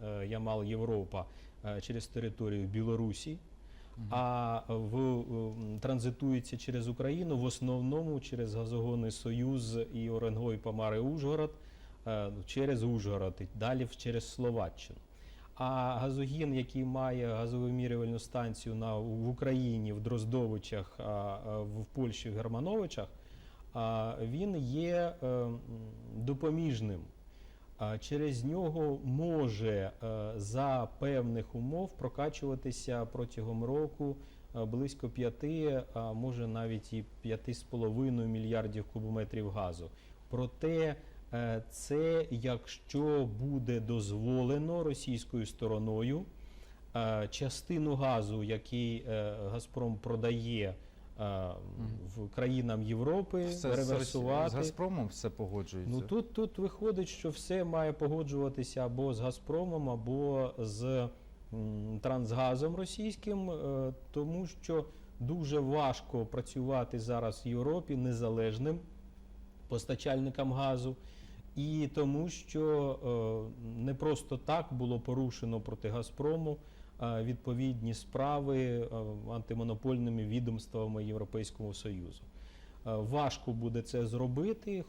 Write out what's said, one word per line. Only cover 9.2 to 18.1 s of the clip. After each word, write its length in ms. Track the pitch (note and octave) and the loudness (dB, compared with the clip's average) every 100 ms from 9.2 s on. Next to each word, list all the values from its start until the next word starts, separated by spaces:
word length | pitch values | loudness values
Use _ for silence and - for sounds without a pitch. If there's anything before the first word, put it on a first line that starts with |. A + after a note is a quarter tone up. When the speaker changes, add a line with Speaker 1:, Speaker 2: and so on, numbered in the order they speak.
| A2+ A#2 B2+ C3+ A2+ A#2 A2+ | 0 2 2 2 0 0 0
Speaker 1:
і 180 | A#2 A2+ | 0 0
Оренгой 460 | A2+ A#2 G#2+ A#2+ G#2+ | 2 2 2 2 0
Помари 440 | A2 G#2+ A2 G#2+ | 0 0 2 4
Ужгород, 500 | B2+ D#3 C#3 D#3 D#3 - - - - - A2+ | 2 2 2 2 0 -2 -16 -16 -18 -8 -2
е, 260 | G#2+ G2+ G2+ F#2+ | 0 0 -4 -4
через 360 | - C#3 B2 | 0 2 4
Ужгород 520 | A#2 A#2 G2+ G2 F#2+ - | 4 2 2 2 0 -2
і 180 | F#2 G#2+ | -6 -2
далі 260 | A2+ C3 | 0 2
в-, 120 | A#2+ - | 0 -2
через 320 | A#2+ A#2 - | -2 -2 -2
Словаччину. 640 | - B2 A#2 F2 - - - - - - - - | -2 0 2 0 -4 -12 -14 -16 -20 -18 -18 -14
А 400 | - C3 C3 B2+ A#2+ | -4 0 2 2 2
газогін, 560 | C3+ C3+ C3+ D3+ D3 | 2 2 0 0 2
який 300 | C3 B2+ C3+ | 2 0 0
має 420 | B2+ C3 C3 B2+ A#2+ | 0 2 2 2 2
газовимірювальну 840 | A2 A#2 B2 B2 B2 B2 A#2+ A#2 | 2 2 2 2 2 2 2 2